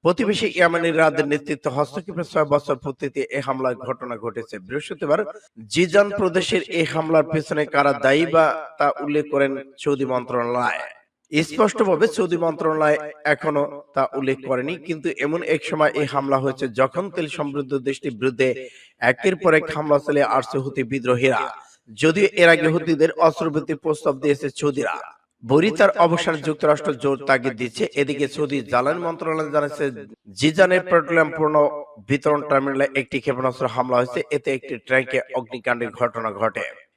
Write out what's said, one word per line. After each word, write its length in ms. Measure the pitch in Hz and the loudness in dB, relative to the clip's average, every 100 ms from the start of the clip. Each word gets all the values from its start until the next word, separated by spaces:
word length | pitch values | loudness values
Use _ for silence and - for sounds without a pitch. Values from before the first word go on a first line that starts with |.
প্রতিবেশী 440 | 160 180 214 208 214 175 | 0 0 0 0 -2 2
ইয়ামানি 340 | 170 170 170 | 2 4 0
রাদের 360 | 156 160 156 143 | 4 2 2 0
নেতৃত্ব 340 | 147 143 147 143 131 | -2 -2 -6 -4 -2
হস্তক্ষেপের 540 | 139 147 185 170 165 | -4 -4 -10 -10 -4
ছয় 160 | - 147 | -2 2
বছর 240 | 143 - 135 | 0 0 -6
পূর্তিতে 380 | 139 131 143 139 127 135 | -6 -8 -8 -6 -4 -4
এ 40 | 139 | -4
হামলার 300 | 131 131 123 131 | -2 -2 -4 -8
ঘটনা 280 | 123 123 113 | -8 -8 -8
ঘটেছে। 400 | 117 110 - 104 | -8 -8 -12 -16
বৃহস্পতিবার 600 | 92 135 - 160 151 143 151 - _ 113 110 | -10 -10 -8 -8 0 0 0 -12 _ -20 -6
জিজান 360 | 156 180 190 202 202 | 0 4 4 4 0
প্রদেশের 440 | 190 175 170 190 - 165 | 0 0 0 -2 -2 -2
এই 80 | 156 | -2
হামলার 340 | 151 160 160 156 | -2 2 2 2
পেছনে 300 | 160 147 151 147 | -2 -2 -2 0
কারা 180 | 143 143 143 | 2 2 2
দায়ী 200 | 135 143 165 | 2 4 4
বা 180 | 165 156 127 147 - | 4 4 0 -8 -2
তা 80 | 143 147 | 0 0
উল্লেখ 200 | 147 147 147 | -2 -2 0
করেন 200 | 139 139 135 135 - | 0 0 -2 -10 -6
সৌদি 240 | 147 139 131 | -2 -2 0
মন্ত্রণালয়। 680 | 127 123 123 120 123 120 78 - - _ _ _ | -2 -2 -2 -2 -2 -2 -4 -8 -16 _ _ _
স্পষ্টভাবে 760 | 151 165 151 214 220 202 160 220 226 | -2 -2 0 0 2 0 4 2 0
সৌদি 220 | 180 170 | -2 0
মন্ত্রণালয় 540 | 165 156 160 156 151 151 151 151 | -2 -2 -2 2 2 2 -4 -6
এখনো 380 | 151 147 160 147 147 143 - | -2 0 0 -2 -2 -8 -6
তা 80 | - 135 143 | -2 -2 -2
উল্লেখ 200 | 135 135 135 | -2 -4 -2
করেনি, 260 | 127 135 175 160 | -2 -2 -8 -8
কিন্তু 220 | 156 165 - | -6 -4 -4
এমন 160 | 143 165 - | -2 -2 -2
এক 80 | 156 | -2
সময় 280 | - 156 151 143 | -2 0 0 2
এই 80 | 143 | -2
হামলা 260 | 139 139 135 | -2 0 0
হয়েছে, 220 | 135 135 135 | 0 -2 -6
যখন 360 | 110 131 175 190 | 0 0 0 -6
তেল 180 | 170 156 - | -6 -6 -6
সমৃদ্ধ 360 | 147 139 131 139 | -6 -6 -4 -4
দেশটির 400 | 127 135 139 110 | -4 -6 -8 -2
বিরুদ্ধে 280 | 131 117 131 123 127 - - _ | -4 0 0 0 -8 -20 -20 _
একের 320 | 120 127 196 180 | 0 2 0 2
পর 160 | 185 | 2
এক 120 | 156 156 | 2 2
হামলা 240 | 151 151 143 | -6 0 0
চালিয়ে 340 | 147 147 127 127 | 2 0 2 0
আসছে 200 | 123 139 | -2 -6
হুতি 240 | 135 135 | -6 -6
বিদ্রোহীরা। 600 | 120 135 123 123 131 113 69 - - _ _ | -6 -4 0 2 2 2 -4 -10 -20 _ _
যদিও 380 | 107 151 165 196 - | 0 2 4 0 6
এর 80 | 170 | 6
আগে 200 | 165 160 | 6 4
হুতিদের 360 | 165 160 156 156 - 165 | 0 0 2 2 4 2
অস্ত্রবিরতির 560 | 156 160 147 165 151 | 2 -2 -2 -4 -4
প্রস্তাব 300 | 160 151 151 135 | -2 -2 -2 0
দিয়েছে 240 | 147 143 143 - | 0 0 -2 -2
সৌদিরা। 360 | 147 135 110 80 - _ _ _ | -2 -2 -4 -6 -12 _ _ _
বৈরিতার 480 | 117 143 202 220 202 214 | 2 4 4 4 4 6
অবসানে 400 | 170 165 - 160 151 | 4 4 0 -2 -4
যুক্তরাষ্ট্র 460 | 151 151 147 151 131 | 0 2 2 0 -2
জোর 160 | 143 135 139 | -2 -2 2
তাগিদ 280 | 135 127 113 | 2 2 -4
দিচ্ছে। 280 | 123 - - | -8 -4 -4
এদিকে 320 | 143 143 143 139 | -2 -2 -2 -4
সৌদি 300 | - 147 139 107 | -2 -2 -4 0
জ্বালানি 320 | 123 135 175 | 0 2 -2
মন্ত্রণালয় 520 | 170 165 160 160 151 | -6 -4 -4 -4 0
জানাচ্ছে, 300 | 147 143 147 143 123 135 113 - 98 | -2 -2 -4 -6 -6 -18 -20 -20 -2
জিজানের 460 | 143 156 185 180 | 0 4 4 4
পেট্রোলিয়াম 460 | 180 170 156 165 156 | 4 2 4 2 2
পণ্য 240 | 160 156 151 147 147 143 113 98 | 0 2 4 2 0 -14 -20 -4
বিতরণ 340 | 143 156 147 147 | 0 2 0 2
টার্মিনালে 400 | 139 139 135 139 135 | 0 2 0 0 -2
একটি 180 | 127 131 | -4 -4
ক্ষেপণাস্ত্র 440 | 139 127 131 120 131 | -2 -2 -2 -2 -4
হামলা 280 | 120 127 123 | -2 0 2
হয়েছে। 220 | 123 143 - | 0 -4 -4
এতে 180 | 143 - | -4 -2
একটি 220 | 131 135 123 - | -6 -6 -12 0
ট্যাঙ্কে 320 | 131 127 131 - | 0 2 -4 -2
অগ্নিকাণ্ডের 560 | 127 120 127 127 120 120 | -8 -8 -8 -4 -2 -4
ঘটনা 380 | - 117 113 110 | -2 -4 -2 -6
ঘটে। 320 | 98 110 110 76 - _ | -2 -4 -2 -10 -12 _